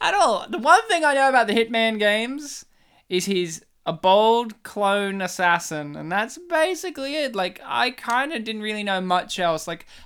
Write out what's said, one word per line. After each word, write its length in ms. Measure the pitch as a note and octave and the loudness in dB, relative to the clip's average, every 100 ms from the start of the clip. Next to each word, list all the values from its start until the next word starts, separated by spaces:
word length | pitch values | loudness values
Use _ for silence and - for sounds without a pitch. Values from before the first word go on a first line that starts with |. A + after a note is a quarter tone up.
at 140 | - | 0
all." 320 | G4+ D4+ G3 - | 2 2 2 -4
The 100 | F4 | 0
one 280 | C4+ F#4+ A4+ | 4 6 4
thing 180 | F4 | 2
I 100 | D4+ | 2
know 140 | C#4 C4+ | 4 4
about 200 | B3+ G#3 | 4 4
the 60 | |
Hitman 440 | G#3+ A3+ A#3 A3+ G#3+ | 2 0 0 0 2
games 640 | G#3 G#3+ A#3+ C#4 D4 - - _ _ _ - | 2 2 -2 -8 -10 -14 -18 _ _ _ -4
is 160 | F#3 | -2
he's 360 | F#3 F#3+ F3 D#3 _ _ | 0 -2 -2 -6 _ _
a 80 | - | -8
bold 680 | E3 F#3 G3+ A3 A#3 A#3 - | 0 4 6 6 4 0 -10
clone 580 | - G#3 G3+ G3+ G3 G3 | -10 -2 0 2 0 -4
assassin, 760 | F#3 - F3 E3+ - D3+ D3 D3+ | -6 0 2 2 0 -8 -8 -10
and 160 | D#3 | -4
that's 260 | G3 A#3 F4 | -4 -4 -8
basically 800 | F4 D#4+ E4+ E4+ F#4 C#4 C4+ D4+ | -4 0 0 -2 -8 -8 -6 -4
it. 180 | C4+ | -4
Like, 260 | G#3+ F#3 - C4+ | -2 -4 -6 -6
I 240 | A#3+ B3 | -2 -2
kinda 480 | B3+ A#3+ B3 C#4 C#4 | -4 -2 -2 -2 -6
didn't 240 | A3 A3 | -8 -8
really 220 | G#3+ G#3+ | -6 -6
know 160 | G#3 F#3+ | -4 -2
much 400 | F#3 F3+ - - | 0 -2 -2 -2
else. 260 | F3 D#3 - | 0 0 -4
Like, 200 | E3+ - - | -10 -14 -20